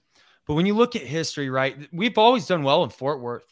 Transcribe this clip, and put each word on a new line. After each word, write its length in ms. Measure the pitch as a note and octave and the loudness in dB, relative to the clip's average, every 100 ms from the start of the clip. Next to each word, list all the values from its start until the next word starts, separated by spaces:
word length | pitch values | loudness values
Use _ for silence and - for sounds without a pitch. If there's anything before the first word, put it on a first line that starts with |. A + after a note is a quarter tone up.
| _ _ _ _ - | _ _ _ _ -4
But 80 | |
when 100 | D3+ | 0
you 100 | F#3+ | 2
look 220 | G#3 A#3 A3+ | 2 0 -2
at 60 | |
history, 480 | B2 D#3+ D3+ - C#3 | -6 -6 -6 -6 -4
right, 260 | C3 C3+ C3+ D3 | -2 -2 -4 -12
we've 240 | E3 A3+ G3+ | -4 -2 4
always 300 | A3+ B3+ C#3+ | 4 4 2
done 160 | F3 | 0
well 200 | C#3 D#3 | 2 2
in 60 | D#3 | 0
Fort 300 | - C3+ D3 | -4 -4 -4
Worth. 240 | A#2+ A#2+ _ | -6 -10 _